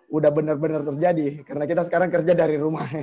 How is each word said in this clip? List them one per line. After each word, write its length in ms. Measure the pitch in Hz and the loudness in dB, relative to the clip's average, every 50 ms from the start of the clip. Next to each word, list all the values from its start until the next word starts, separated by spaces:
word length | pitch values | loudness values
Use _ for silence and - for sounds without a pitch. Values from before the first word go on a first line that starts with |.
| _ | _
udah 240 | _ 151 156 151 151 | _ -2 2 2 4
benar-benar 560 | 147 156 151 156 156 143 156 160 156 151 143 | 2 2 0 0 -2 -2 -2 -2 -2 -2 -4
terjadi 560 | 147 139 143 170 180 175 156 147 139 147 151 - | -4 -4 0 0 0 2 2 0 -2 -4 -6 -12
karena 240 | - - 147 147 | -10 -6 -6 -4
kita 160 | 147 170 180 175 | -2 0 -2 0
sekarang 240 | 175 - 170 185 | 0 0 0 0
kerja 320 | 175 170 170 160 175 175 170 | 2 2 0 2 4 4 4
dari 160 | 160 156 151 | 4 2 2
rumah. 320 | 147 147 156 160 156 160 | 0 0 -2 -2 -4 -6
<laughs> 80 | 127 143 156 | -6 -6 -8